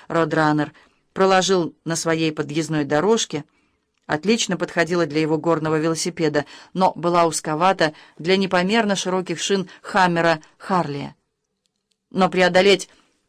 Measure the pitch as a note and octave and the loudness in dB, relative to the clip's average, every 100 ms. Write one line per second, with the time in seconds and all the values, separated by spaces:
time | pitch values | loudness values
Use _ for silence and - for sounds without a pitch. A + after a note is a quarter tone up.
0 | - E3 D#3+ D#3+ D#3 D3+ D3 - _ _ | -6 -2 0 2 2 2 -2 -6 _ _
1 | _ - F#3+ F#3+ F3+ F#3 D#3+ - D#3+ E3 | _ 0 2 4 2 0 0 -6 -8 -6
2 | E3+ D#3+ D#3+ D#3 C#3+ D3 D3+ D#3 C#3+ D3 | -2 0 -2 -2 -4 -4 -2 -2 0 0
3 | F#3 A3+ - D3+ - _ _ _ _ _ | 2 0 -2 -8 -10 _ _ _ _ _
4 | - D3+ F#3 A#3 - E3+ F3 - E3 F3 | -6 -4 0 0 0 -4 -4 -2 -2 0
5 | D#3+ D3+ D#3 D#3 E3 D#3+ D#3 D#3 D#3+ D#3+ | -2 -2 -2 -2 0 0 0 -2 -2 -2
6 | F3+ E3 D#3 D3 C#3 - - F3+ F#3+ - | -6 -2 -2 -2 -4 -14 -12 -2 -2 0
7 | E3+ F3 E3+ D#3 E3 D3+ F#3 F#3+ D#3+ D3+ | 0 2 2 0 -6 0 0 2 0 -2
8 | - - D#3 F#3+ F#3+ F#3 F3+ A3+ A3 F#3+ | -20 -10 -2 0 2 0 0 0 0 -2
9 | F#3 F#3 F3+ E3 - G3 F3+ - - G3+ | -2 -4 -4 -6 -2 -2 -4 -12 -4 2
10 | F3+ E3+ E3+ D#3+ - _ - F#3 D3 C#3+ | 2 4 2 0 -4 _ -2 -2 -2 -6
11 | C#3 - _ _ _ _ _ _ _ _ | -10 -16 _ _ _ _ _ _ _ _
12 | _ F#3 F#3 F3+ F3+ F3+ F#3+ F#3 - _ | _ 0 0 2 2 4 4 2 0 _
13 | _ _ | _ _